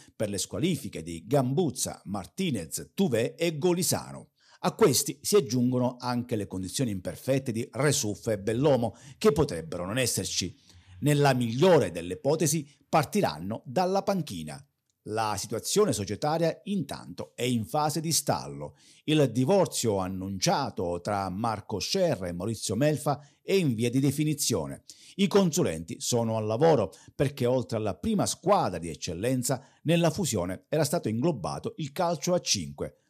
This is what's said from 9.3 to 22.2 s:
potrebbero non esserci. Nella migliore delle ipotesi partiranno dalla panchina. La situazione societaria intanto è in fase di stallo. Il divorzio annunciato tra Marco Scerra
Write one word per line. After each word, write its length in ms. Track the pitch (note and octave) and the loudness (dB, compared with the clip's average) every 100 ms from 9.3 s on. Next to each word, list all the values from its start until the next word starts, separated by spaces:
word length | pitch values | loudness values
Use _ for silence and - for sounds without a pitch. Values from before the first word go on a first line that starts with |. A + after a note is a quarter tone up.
potrebbero 540 | - D3 E2 D#2+ F2 F2+ | 4 2 0 -8 -8 -4
non 100 | A#2+ | -2
esserci. 580 | A#2+ - F#2 - - - _ - - - | -2 -2 -4 -4 -6 -8 _ -20 -20 -4
Nella 340 | C#3+ D3 C#3+ | 2 4 4
migliore 580 | B2+ A#2 A#2+ F#3 D#3+ G2 | 4 0 4 6 6 4
delle 220 | E2 F2 | -2 -8
ipotesi 560 | F#2 C3 D#3 D#3+ D#3+ C#3 _ - | -4 -2 2 2 0 -6 _ -2
partiranno 760 | E3 C#3 G#3 A#2+ D#2 F2+ A#2 | 0 2 0 0 -2 -8 -8
dalla 380 | - B2 F3+ G3 | -4 -2 0 0
panchina. 600 | F#3+ G3 D3 F#2 D2+ C#2 - _ _ _ | 0 -2 -2 -6 -10 -12 -16 _ _ _
La 300 | G#2+ G#2+ G#2+ G2+ | -8 -2 -2 -2
situazione 560 | - A2+ - F#3+ G#3 | -4 -6 -2 2 2
societaria 680 | G#2+ G2 G#2 D3 E3 E3 - | 2 -2 -2 -2 0 0 -2
intanto 680 | - G3+ C#3 - - C#3 - - | -4 -4 -4 -8 -12 -14 -14 -4
è 60 | |
in 200 | B2 A#2+ | 0 0
fase 360 | G#2+ D3+ D3+ D#3+ | 0 0 0 0
di 120 | E3 | -2
stallo. 640 | - - G2 C#2+ C#2+ D2 - - - | -2 0 -2 -2 -10 -12 -14 -20 -12
Il 260 | - D#3 C3+ | 0 4 4
divorzio 640 | A2 C3 G3 E3+ - A#2 G2 | 4 4 4 2 0 0 0
annunciato 1040 | F#2 F#2+ F#2+ F#2+ - F3+ B2 - F2+ F2 | -2 -4 -6 -2 0 0 -2 -4 -4 -2
tra 300 | - G2+ F#2+ | -2 -2 -2
Marco 480 | F#2 A#2 G#2+ - G2+ | -2 -2 -4 -6 -6
Scerra 480 | - G3 F3 A2+ | -2 0 2 0